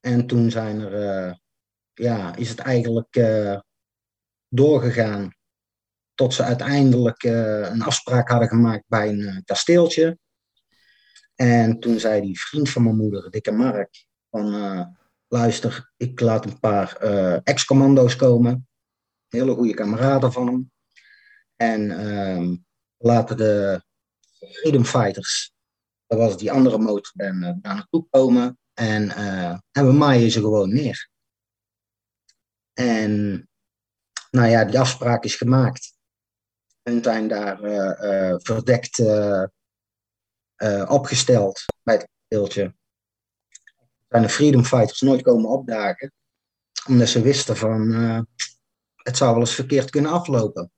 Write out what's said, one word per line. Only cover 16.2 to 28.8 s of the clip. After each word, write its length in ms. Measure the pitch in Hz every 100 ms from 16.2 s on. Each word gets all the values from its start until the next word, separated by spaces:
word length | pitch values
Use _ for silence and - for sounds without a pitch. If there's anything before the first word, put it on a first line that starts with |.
laat 240 | 117 110
een 140 | 104 -
paar, 360 | 110 101 92 -
eh, 420 | 110 101 92 85
ex-commando's 760 | - - - 135 135 135 123 127
komen. 520 | 131 120 120 127 - _ _ _ _ _ _
Hele 260 | 117 131
goede 200 | 120 120
kameraden 580 | 104 104 110 135 135 127
van 140 | 127 123
hem. 240 | 127 131 _ _ _ _ _ _ _ _ _
En, 340 | 117 110 104
ehm, 680 | 85 107 101 98 90 87 87 _ _ _ _
laten 400 | 117 117 110 -
de 460 | 110 104 98 92 _ _ _ _ _ _
Freedom 460 | - - 160 139
Fighters, 680 | 120 131 104 95 92 - - _ _ _ _ _ _
dat 120 | 113
was 200 | 113 92
die 140 | 107
andere 260 | 135 131 110
motorbende, 800 | 110 101 - - 98 92 87 87
daar 140 | 101
naartoe 320 | 101 - - -
komen. 480 | 135 131 123 123 127 _
En, 360 | -